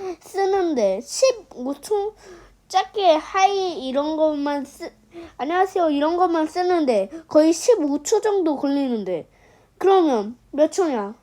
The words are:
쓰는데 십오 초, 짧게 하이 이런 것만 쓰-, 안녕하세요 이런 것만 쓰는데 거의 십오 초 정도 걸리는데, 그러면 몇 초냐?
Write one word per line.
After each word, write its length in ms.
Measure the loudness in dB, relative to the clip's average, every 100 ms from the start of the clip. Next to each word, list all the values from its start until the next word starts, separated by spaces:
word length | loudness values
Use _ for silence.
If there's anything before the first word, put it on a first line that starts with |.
| -12 -12
쓰는데 800 | -10 -4 0 0 0 0 0 -2
십오 720 | -6 0 0 0 -8 -10 -8 -8
초, 340 | -4 -4 -4 -8 -18 -20 -20 _ _
짧게 480 | -4 -2 0 2 2
하이 720 | 0 0 2 2 -4 -6 -4
이런 300 | -4 -2 0
것만 480 | 0 0 -4 -4
쓰-, 280 | -6 -12 -16 -16 _ -20 -18 -8
안녕하세요 540 | -2 0 0 2 0
이런 260 | 2 0 2
것만 300 | 2 2 -2
쓰는데 640 | -2 0 2 2 0 -2 -8 0
거의 240 | 4 4
십오 500 | 4 2 2 2 -4
초 180 | 0 0
정도 360 | 2 0 0 -2
걸리는데, 720 | -2 -2 -2 -4 -4 -6 -8 _ _ _ _ -2
그러면 600 | 2 4 4 0 -2 -10 _
몇 180 | 0 0
초냐? 420 | 2 -2 -2 -6 -12